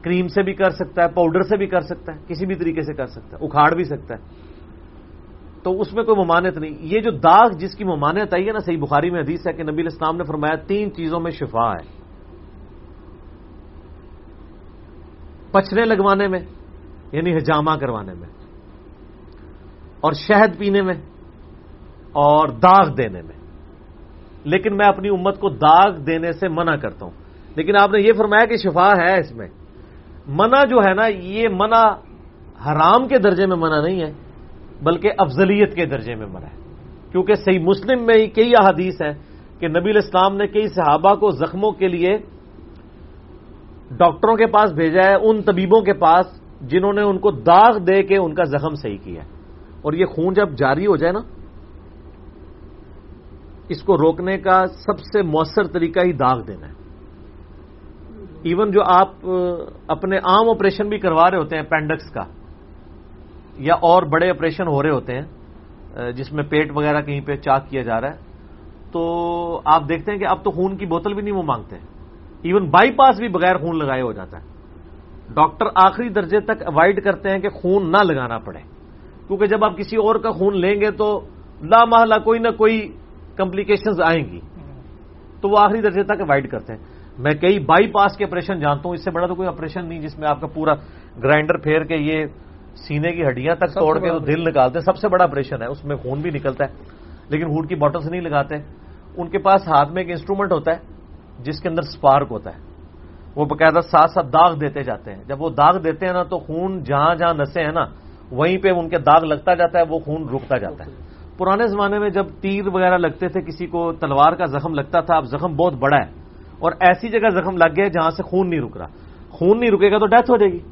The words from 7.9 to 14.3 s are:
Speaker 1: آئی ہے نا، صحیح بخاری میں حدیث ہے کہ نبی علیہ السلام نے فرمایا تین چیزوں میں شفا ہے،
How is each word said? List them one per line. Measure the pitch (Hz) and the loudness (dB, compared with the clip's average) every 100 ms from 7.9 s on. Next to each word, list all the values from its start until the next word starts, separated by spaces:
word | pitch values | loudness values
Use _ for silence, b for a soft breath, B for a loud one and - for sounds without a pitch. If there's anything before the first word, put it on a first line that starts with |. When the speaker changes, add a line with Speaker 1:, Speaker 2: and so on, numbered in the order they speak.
| 160 143 180 214 | -2 -2 -2 -2
Speaker 1:
آئی | 180 196 | -2 -2
ہے | |
نا، | 214 | -4
صحیح | 202 165 | -4 -6
بخاری | 139 143 170 | 0 0 0
میں | 175 | -4
حدیث | 139 170 175 | -4 -4 -6
ہے | |
کہ | - | -6
نبی | 156 | -6
علیہ | 151 | -4
السلام | 165 - 160 165 | -6 -4 -4 -4
نے | |
فرمایا | 151 156 151 160 156 | -6 -4 -4 -4 -4
تین | 196 208 | -4 -4
چیزوں | 190 165 170 | -6 -6 -4
میں | 170 | -6
شفا | - 139 113 117 | -8 -8 -2 -2
ہے، | 90 80 - - - - - - - - - - - - - - - - - - - - - - - - | -4 -10 -20 -20 -20 -20 -20 -20 -20 -20 -20 -20 -20 -20 -20 -20 -20 -20 -20 -20 -20 -20 -20 -20 -20 -20